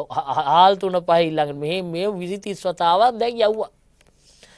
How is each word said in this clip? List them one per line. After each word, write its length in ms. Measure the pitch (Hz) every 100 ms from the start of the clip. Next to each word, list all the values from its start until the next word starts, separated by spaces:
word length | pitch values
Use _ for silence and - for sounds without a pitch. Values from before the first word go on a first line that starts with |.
| 139
හා-, 380 | 151 139 135
හාල් 320 | 139 165 185 196
තුන 220 | 190 180
පහ 200 | 170 170
ඉල්ලන් 200 | 165 156
එන්න. 160 | 147 143
මෙහෙම 280 | 147 185 175
මේ 220 | 165 202
විසි 260 | 190 175 202
තිස් 240 | 202 185
වතාවක් 560 | 185 170 170 185 247 226
දැන් 160 | 233 233
යව්වා. 320 | 214 220 - _ _ _ _ _ _ _ _